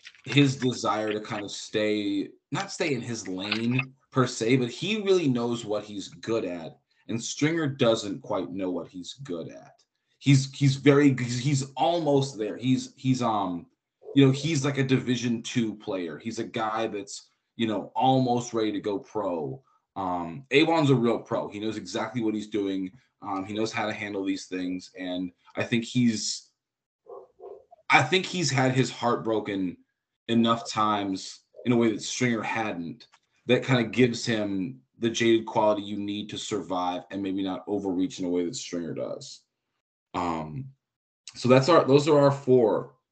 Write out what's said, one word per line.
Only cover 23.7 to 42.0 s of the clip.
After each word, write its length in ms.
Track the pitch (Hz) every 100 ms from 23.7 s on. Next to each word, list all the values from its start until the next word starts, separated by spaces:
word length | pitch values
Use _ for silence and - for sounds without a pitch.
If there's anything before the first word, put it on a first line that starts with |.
how 140 | 117 107
to 80 |
handle 300 | 107 104 98
these 220 | 98 95 -
things. 460 | 92 90 90 - 87
And 340 | 90 90 90 - _ -
I 80 |
think 200 | 107 117
he's, 640 | 117 123 120 107 - - - _ _ _ _ _ - - - _ - - _ - -
I 120 | 147
think 240 | 135 185 180
he's 240 | 185 143
had 240 | 131 131
his 180 | 127 117
heart 320 | - 120 113
broken 540 | 107 107 101 98 90 80 _ _ _ _ -
enough 400 | 117 117 117 -
times 720 | 113 107 104 101 95 - - _ - 117
in 60 |
a 60 | 120
way 140 | 117
that 100 | 101
Stringer 400 | - - 123 113
hadn't, 640 | - 113 107 90 82 - - _ _ _ -
that 180 | 123
kind 220 | - 123 107
of 60 |
gives 340 | 104 123 113 120
him 540 | 110 104 98 87 - _ -
the 100 | 113
jaded 360 | 110 117 113 110
quality 380 | 113 107 101
you 140 | 101 101
need 320 | 104 104 104
to 80 | 101
survive 680 | - 104 82 92 90 90 -
and 100 | 98
maybe 220 | 98 98
not 200 | 95 90 -
overreach 520 | 101 95 90 92 -
in 60 | 87
a 40 |
way 160 | 87 85
that 100 | 71
Stringer 380 | - 87 80
does. 480 | 65 62 - - - _ _ _ _ _ _ _
Um, 560 | 92 87 80 78 69 - - _ _ _ _ - -
so 140 | 120
that's 200 | 131 156
our, 140 | 160
those 240 | - 143